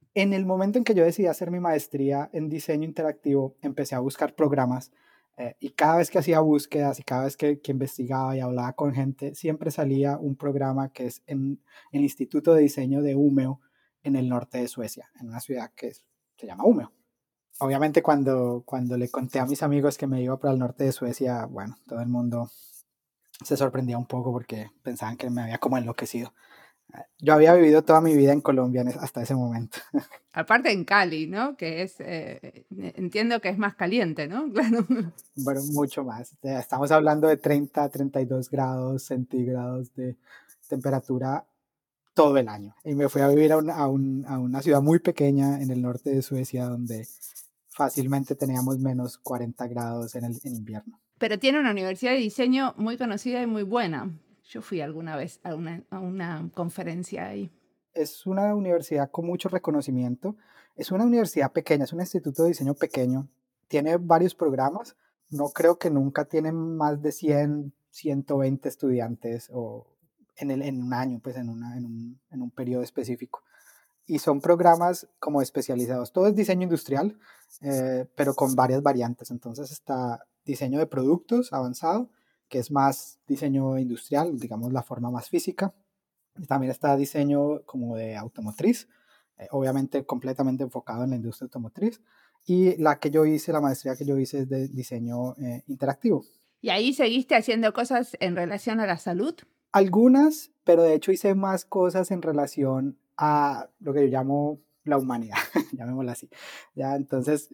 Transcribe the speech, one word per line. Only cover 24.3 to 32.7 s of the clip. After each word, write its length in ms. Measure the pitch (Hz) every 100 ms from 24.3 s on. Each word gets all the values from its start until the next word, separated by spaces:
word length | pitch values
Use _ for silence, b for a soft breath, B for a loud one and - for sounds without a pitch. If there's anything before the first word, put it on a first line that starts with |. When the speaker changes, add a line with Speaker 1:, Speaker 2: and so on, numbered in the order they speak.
Speaker 1:
porque 380 | 120 120 107 107 -
pensaban 340 | - 120 113 120
que 140 | 127
me 120 | 120
había 160 | 117 117
como 200 | 139 131
enloquecido. 540 | 117 - 123 117 123 b b b b b _ - - _
Yo 160 | 151
había 200 | 151 156
vivido 280 | 180 160 156
toda 180 | 151 160
mi 160 | 165 151
vida 160 | 139
en 80 | 147
Colombia 420 | 143 135 127 127
en 60 | 123
es-, 80 | 123
hasta 260 | 143 -
ese 120 | 113
momento. 440 | 135 123 117 113 - -
<laughs> 400 | 285 - - _
Speaker 2:
Aparte 400 | - 165 226 320
en 120 | 202
Cali, 420 | 170 202 185 156 156
¿no? 300 | 196 262 269
Que 260 | 165 160
es, 140 | 185 -
eh, 640 | - 165 151 - - - -